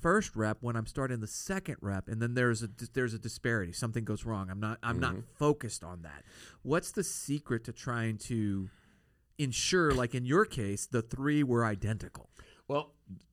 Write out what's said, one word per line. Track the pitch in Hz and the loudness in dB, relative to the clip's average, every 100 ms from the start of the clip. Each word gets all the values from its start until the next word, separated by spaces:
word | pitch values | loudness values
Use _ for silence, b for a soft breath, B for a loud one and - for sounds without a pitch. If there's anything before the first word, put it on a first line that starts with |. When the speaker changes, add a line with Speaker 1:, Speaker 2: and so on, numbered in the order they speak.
Speaker 1:
first | 170 208 - 107 | 4 4 2 0
rep | 107 110 | 0 0
when | 120 117 | -2 -2
I'm | 110 | -2
starting | - 135 120 | -2 -2 -2
the | 107 | -4
second | - - 190 180 - | -6 -4 -4 -4 -4
rep, | 101 95 - | -2 -2 -2
and | 110 | -2
then | 117 | 2
there's | 123 123 113 | 4 4 4
a | 113 | -2
dis-, | 113 117 | -8 -4
there's | 135 123 | 0 0
a | 110 | -2
disparity. | 113 - 123 117 87 | -8 -4 0 0 0
Something | - 120 117 | -2 -2 -2
goes | 110 107 113 | -2 -2 -2
wrong. | 104 95 | -2 -2
I'm | 98 | -4
not, | 107 113 | -4 -4
I'm | 117 120 | -2 0
not | 127 | 0
Speaker 2:
Mm-hmm. | 92 120 - | -2 -8 0
Speaker 1:
focused | 147 147 110 - | 2 2 -2 -8
on | 80 87 | -10 -12
that. | 80 71 B B B B | -14 -16 B B B B
What's | 127 165 - | -2 0 0
the | - | -4
secret | 170 - - 147 - 113 | -4 -4 -4 -4 -2 -4
to | - | -4
trying | - - 120 113 107 | -8 -4 0 0 -2
to | - 117 104 98 95 b b b b b b - | -2 0 0 0 -4 b b b b b b -2
ensure, | 139 117 - 185 156 | -2 0 4 4 6
like | 131 123 | 4 2
in | 127 123 | 0 2
your | 165 | 4
case, | 214 - 101 101 - | 4 0 -2 -2 -2
the | 120 | -2
three | 117 127 139 147 | -2 -2 2 2
were | 135 117 | 4 4
identical? | 117 101 104 107 - - - B B B - | 4 0 -2 -2 -6 -14 -18 B B B -4
Speaker 2:
Well, | 143 151 _ - 92 - | -2 -2 _ -18 -18 -6